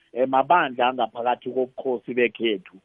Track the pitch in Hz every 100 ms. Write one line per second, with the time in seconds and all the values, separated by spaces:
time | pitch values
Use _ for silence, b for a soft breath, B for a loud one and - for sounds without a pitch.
0 | _ 117 131 131 135 175 147 123 123 127
1 | 113 120 120 120 127 127 127 - 135 117
2 | - 123 120 - 113 98 - 95